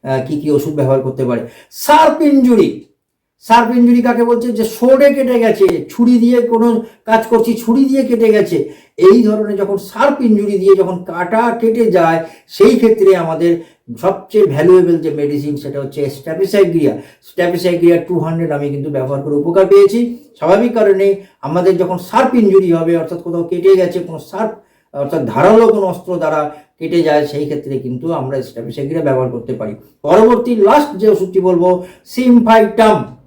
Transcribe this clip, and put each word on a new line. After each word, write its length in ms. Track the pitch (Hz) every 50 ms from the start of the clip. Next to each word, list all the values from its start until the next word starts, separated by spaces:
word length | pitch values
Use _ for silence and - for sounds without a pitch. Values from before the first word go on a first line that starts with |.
| -
আহ, 220 | 135 135 131 131
কি 120 | - 151 147
কি 120 | 147 151
ওষুধ 220 | 147 143 143 160 151
ব্যবহার 280 | 147 135 131 135 135
করতে 240 | 131 127 - - 131
পারে?" 160 | 123 120 113 107 - - - - _
শার্প 500 | - - - - 302 320 320 302 - 320
ইনজুরি, 640 | 320 294 277 269 247 247 233 208 160 117 - - - _ _ _ _ _ _ _ _ _ _ _
শার্প 360 | _ - 226 233 226 220 247
ইনজুরি 240 | 247 240 240 240 240
কাকে 220 | 233 247 233 226 233
বলছে? 280 | 233 240 226 233 247
যে 120 | 220 214 220
সরে 500 | - - - 240 254 269 269 285 285 277
কেটে 260 | 277 262 240 247 233
গেছে, 460 | 226 220 - - - 359 170 - - -
ছুরি 220 | - - 240 240
দিয়ে 300 | 247 233 226 240 247 240
কোনো 420 | 233 233 226 220 233 233 226 220 226 - _ _ _
কাজ 200 | 220 220 220 226
করছি, 280 | - 226 214 233 240 220
ছুরি 320 | - - 226 240 277 269
দিয়ে 180 | 262 269 269 240
কেটে 260 | 214 240 220 226 220
গেছে, 400 | 214 208 170 170 170 - - - - _ _ _ _
এই 260 | - 175 190 220 247 214
ধরনের 340 | 214 214 214 214 208 202
যখন 200 | 190 196 190 196
শার্প 440 | 190 - - - 214 269 285 285 -
ইনজুরি 360 | 247 226 214 202 208 202 202
দিয়ে 180 | 185 185 196 190
যখন 280 | 190 180 180 180 175 -
কাটা 540 | - 165 170 180 175 220 226 240 240 226 -
কেটে 300 | 226 226 220 247 226 208
যায়, 320 | 175 180 165 160 165 160 - - - _ _
সেই 280 | _ - - 196 247 247
ক্ষেত্রে 400 | - - 220 220 214 196 196 190
আমাদের 420 | 175 165 160 160 151 170 170 170 170 - _ _ _ _ - 120 -
সবচেয়ে 440 | - 190 196 - - _ - 208 202
ভ্যালুয়েবল 520 | 147 135 147 165 175 185 180 170 170 165
যে 120 | 156 160 156
মেডিসিন, 460 | 147 151 147 143 147 143 143 147 143
সেটা 240 | - - 139 135 143
হচ্ছে 300 | 139 135 - 151 143 131
স্ট্যাফিসাইক্লিয়া। 880 | - - - 160 160 175 196 190 - 202 190 170 165 165 147 127 107 - - - _ _
স্ট্যাফিসাইক্লিয়া 760 | _ - _ 180 175 175 180 165 - 180 175 170 170 170 170
টু 220 | 170 170 - 185 160
হান্ড্রেড 320 | 156 160 165 165 165 151
আমি 180 | 147 143 143 143
কিন্তু 200 | 143 139 139 151
ব্যবহার 320 | 143 135 131 135 139 135
করে 140 | 139 151 147
উপকার 300 | 143 143 170 170 190 190
পেয়েছি। 520 | 185 196 196 202 196 - 233 240 233 - - - _ _
স্বাভাবিক 380 | _ 151 160 190 208 240 233 233
কারণে 420 | 220 214 202 190 190 196 196 196 190 - _ _ _
আমাদের 360 | - 139 160 180 175 190 180
যখন 200 | 170 180 180 180
শার্প 380 | 175 - - - 226 - - 254
ইনজুরি 380 | 240 214 196 190 190 185 175 165
হবে, 240 | 165 160 165 170
অর্থাৎ 240 | 165 156 - 180 170
কোথাও 220 | - 175 170 170 170
কেটে 320 | - 185 170 170 190 190
গেছে, 240 | 185 180 170 - 180
কোনো 200 | 165 165 160 143
শার্প, 320 | - - - 196 220 214 220 - _ _ _ _ _ _ -
অর্থাৎ 320 | 143 143 139 - 156 131
ধারালো 420 | 113 107 - 151 196 220 226 226
কোনো 200 | 208 214 208 196
অস্ত্র 300 | 185 170 - - 180 180
দ্বারা 380 | 165 160 151 156 151 147 147 - - _ _ _ _
কেটে 220 | 160 156 175 170
যায়, 260 | 156 156 147 151 147
সেই 180 | 143 143 147 151
ক্ষেত্রে 340 | 147 147 147 - 135 135 123
কিন্তু 340 | 127 123 127 123 165 165 165
আমরা 280 | 143 127 131 139 131
স্ট্যাফিসাইক্লিয়া 640 | 120 - - 117 113 110 - 143 139 143 160 165 151
ব্যবহার 260 | 139 131 131 127 127
করতে 240 | 120 117 - - 123
পারি। 220 | 107 110 107 104 - - _ _ _
পরবর্তী 540 | - 147 180 214 226 233 240 - - 247 240
লাস্ট 420 | 214 196 214 262 302 294 - 202
যে 120 | 185 214 214
ওষুধটি 300 | 196 175 190 180 180 190
বলবো, 460 | 180 185 180 170 175 180 180 180 - - - _ _
সিমফাইটাম। 1120 | - - 247 254 247 240 233 220 220 226 226 220 214 - - 220 220 214 - - - - _ _